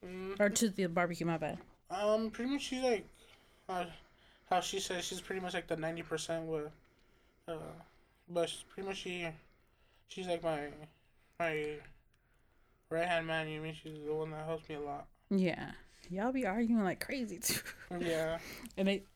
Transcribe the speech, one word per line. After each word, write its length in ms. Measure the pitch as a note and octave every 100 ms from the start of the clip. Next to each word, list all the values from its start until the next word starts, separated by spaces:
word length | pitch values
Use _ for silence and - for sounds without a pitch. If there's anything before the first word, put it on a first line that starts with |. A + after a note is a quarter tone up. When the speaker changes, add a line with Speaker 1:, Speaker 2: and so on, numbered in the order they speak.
| F3+
Speaker 1:
Mm. 340 | F#3 F#3+ G3
Speaker 2:
Or 100 | G#3
to 200 | G#3 A3+
the 160 | G3 F3
barbecue, 380 | E3+ F3 E3+ E3+
my 120 | D#3+
bad. 220 | D3 - - - -
Speaker 1:
Um, 420 | F#3 G#3 A3 A3
pretty 200 | A3+ B3+
much 100 | C#4
she's, 200 | - B3+
like, 240 | B3+ G#3 - - - - - _ -
uh, 160 | F#3 E3+ - - _ - - -
how 100 | F#3
she 200 | F3 G3
says, 240 | F#3+ F3+ -
she's 160 | F#3
pretty 200 | - F#3+
much, 120 | F#3
like, 140 | F3 -
the 80 | E3
ninety 260 | D#3+ E3
percent 440 | E3 D#3+ - E3 D#3+
with, 260 | D#3 D3+ - _ _ _ _ _ _ -
uh, 100 | D#3+ D#3+ D#3+ - - _ _ -
but 200 | F3 E3
she's 140 | -
pretty 240 | - - F#3+
much 100 | F#3+
she, 300 | F#3 F3+ E3 D#3+ - _ _ _ _ _ -
she's, 180 | - F3+
like, 140 | E3+
my, 280 | E3 D3+ D3 D3+ D3+ _ _ _ _ -
my 360 | E3 D#3 D3+ D3 - - _ _ _ _ _ _ _ _ -
right-hand 380 | E3 F3 E3 D#3+
man, 200 | D#3+ D#3
you 120 | D#3
mean? 140 | D#3+ D#3+
She's 240 | D#3+ D3+ D3
the 80 |
one 180 | D#3 D#3
that 140 | D#3 D#3
helps 220 | D#3+ -
me 60 | D3+
a 40 |
lot. 280 | C#3+ C#3+ - _ -
Speaker 2:
Yeah. 420 | G3 F3+ - - - - - -
Y'all 220 | F#3 A#3+
be 140 | C4 G#3+
arguing 380 | G#3+ A#3 A#3
like 160 | F#3 -
crazy, 400 | - C#4 A3 F3+
too. 220 | - - - -
<laughs> 220 | - F3
Speaker 1:
Yeah. 400 | F3 D#3+ D#3+ E3 - - - -
Speaker 2:
And 120 | G3
I, 140 | G3 -